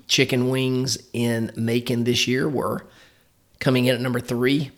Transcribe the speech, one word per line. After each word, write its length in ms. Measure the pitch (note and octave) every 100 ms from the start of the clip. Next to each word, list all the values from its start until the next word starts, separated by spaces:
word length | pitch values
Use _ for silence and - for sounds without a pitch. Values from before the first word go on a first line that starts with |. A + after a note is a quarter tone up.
| -
chicken 420 | - C3 B2+ B2+
wings 480 | C3 C3 B2+ B2+ - -
in 380 | A#2 A#2 A2+ A2+ -
Macon 500 | A2+ A#2+ A#2+ A#2 A#2
this 220 | A#2+ -
year 220 | B2+ D3+
were, 380 | B2 F#2 - - - - _ _ _ _ -
coming 260 | C#3 B2+ B2
in 80 |
at 80 | A#2+
number 180 | B2+ A#2+
three, 520 | A#2 A#2+ B2+ C#3+ C3+